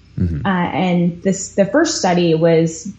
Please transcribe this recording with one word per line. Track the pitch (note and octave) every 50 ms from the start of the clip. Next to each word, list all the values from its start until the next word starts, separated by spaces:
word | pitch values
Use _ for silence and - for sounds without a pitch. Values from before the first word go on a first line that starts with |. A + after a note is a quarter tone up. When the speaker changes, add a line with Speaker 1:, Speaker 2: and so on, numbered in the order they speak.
| _ _ - -
Speaker 1:
Mm-hmm. | F#2 F2 E2+ C#3+ A2+ G3
Speaker 2:
Uh, |
and | F#3+ F3+ F3 - - C3+ F#3 F#3 F3 F3 F3 F3 E3+ - -
this, | G3 F#3+ - - - -
the | - G3
first | F#3+ - C#4+ E4 D#4+ - -
study | - F#3+ F3 F3 F3 E3+ D#3+
was | D#3+ E3 E3+ E3 D#3+ E3 E3 D#3+ - - G3+ -